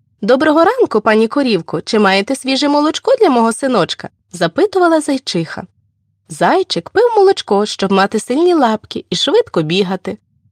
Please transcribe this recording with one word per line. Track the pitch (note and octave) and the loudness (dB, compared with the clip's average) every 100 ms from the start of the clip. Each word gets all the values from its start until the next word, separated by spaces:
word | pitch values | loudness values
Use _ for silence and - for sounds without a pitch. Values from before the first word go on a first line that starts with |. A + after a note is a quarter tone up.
| _ _ | _ _
«Доброго | G#3 C4 D#4 D4+ | 0 2 2 2
ранку, | F4+ B4+ F#4+ G#3+ | 2 2 0 0
пані | A3 G#3+ A3 | 2 2 0
корівко, | C#4+ C4 F3+ - D3+ | 0 0 -2 -4 -8
чи | - A3 | -2 0
маєте | G3 G3 G3+ C4+ | 2 2 0 -4
свіже | C4 C4 C#4+ | -4 -2 0
молочко | D4 D4+ D#4 A4+ C5+ | 2 0 -2 0 2
для | F#4 | 4
мого | B3 A3+ | 4 0
синочка?» | - C4+ A3 - - - - _ | 0 -2 0 -2 -6 -14 -18 _
запитувала | E3+ E3+ - G#4 F#4+ F4 D#4 | -4 -2 0 0 2 2 2
зайчиха. | D4+ C4+ - E3+ D#3+ - - _ _ _ _ _ _ | 0 -4 -4 -6 -6 -10 -16 _ _ _ _ _ _
Зайчик | D#3 F3+ F4 F#4 E3+ - | -2 0 0 -2 -6 -4
пив | G4 A#4+ G#4+ | 0 2 4
молочко, | F#4+ - - G3+ G#3+ | 2 2 -2 -2 -2
щоб | - G3 | -4 0
мати | F#3+ G3+ G#3+ | 0 0 -2
сильні | - C4+ F4 | -2 0 2
лапки | E4 A#3 A3 - - - | 2 0 -2 -6 -14 -8
і | F3 | -4
швидко | C#4 G#4+ A#4+ F3+ | 0 0 0 -2
бігати. | D#3 F#3 F#3 F#3+ - G#3 _ _ _ | 0 -2 -2 -4 -8 -12 _ _ _